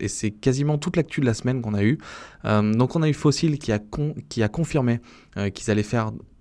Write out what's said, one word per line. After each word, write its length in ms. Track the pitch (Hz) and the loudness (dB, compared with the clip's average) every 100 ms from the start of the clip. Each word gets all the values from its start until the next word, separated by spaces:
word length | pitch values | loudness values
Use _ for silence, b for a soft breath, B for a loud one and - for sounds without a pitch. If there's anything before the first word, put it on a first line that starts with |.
et 60 | 101 | -6
c'est 220 | - 107 | -4 -6
quasiment 460 | 107 131 131 147 147 | -2 0 2 0 0
toute 200 | 180 175 | 0 -2
l'actu 260 | 143 - | -2 0
de 40 | 123 | 0
la 60 | |
semaine 300 | 110 123 131 | 2 -2 -2
qu'on 100 | 113 | -2
a 100 | 101 | 2
eue. 140 | 104 156 B B B B | 2 2 B B B B
Euh, 300 | 110 107 107 | 0 2 4
donc 220 | 110 127 170 | 4 2 2
on 60 | |
a 60 | 156 | 2
eu 60 | |
Fossil 440 | 135 151 139 165 147 | 4 2 4 0 0
qui 140 | - | 0
a 60 | 104 | -2
con-, 360 | - 156 147 - - | -2 -4 -4 -6 -8
qui 140 | 117 | -2
a 60 | 104 | -2
confirmé, 520 | 165 156 151 123 117 B B B - | 0 0 2 2 0 B B B -6
euh, 100 | 101 | -6
qu'ils 220 | - - | -4 0
allaient 120 | 104 | 0
faire 280 | 104 120 110 113 - - | 0 -2 -2 -6 -16 -20